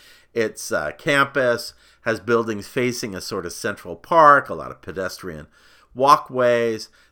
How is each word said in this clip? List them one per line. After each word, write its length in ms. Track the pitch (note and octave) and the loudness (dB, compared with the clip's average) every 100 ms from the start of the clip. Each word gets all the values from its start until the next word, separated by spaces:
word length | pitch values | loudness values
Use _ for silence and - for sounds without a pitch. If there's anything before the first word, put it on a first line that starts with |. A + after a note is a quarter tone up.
| - - _ | -20 -20 _
Its, 380 | A#2 G#2+ - - | -4 -4 -4 -6
uh, 220 | F2+ D2+ | -4 -4
campus 800 | - D#3+ C#3+ C3+ C#3+ B2 A#2 - - _ _ | -6 0 2 2 0 0 0 -6 -18 _ _
has 180 | A#2 G#2+ | -4 -4
buildings 480 | G2+ A#2 A2+ G#2 G2+ | 0 0 0 -6 -6
facing 480 | C3+ B2 A#2+ A#2 F#2 | -4 -2 -4 -8 -10
a 40 | |
sort 240 | - G2+ | -8 -8
of 80 | E2+ | -8
central 440 | - A2+ G2+ F2+ E2 | -8 -8 -8 -12 -14
park, 520 | - E3+ D3+ C#3+ - | 0 6 8 6 2
a 60 | |
lot 160 | E2 C2 | -8 -10
of 100 | C2 | -14
pedestrian 680 | - F2 F#2 - F#2 D#2 D2 _ _ _ _ | -12 -8 -8 -8 -12 -14 -16 _ _ _ _
walkways. 960 | A#2+ C#3 D3+ - B2+ B2 A#2+ A#2 A2 - _ _ | 2 4 4 2 0 2 2 0 -4 -10 _ _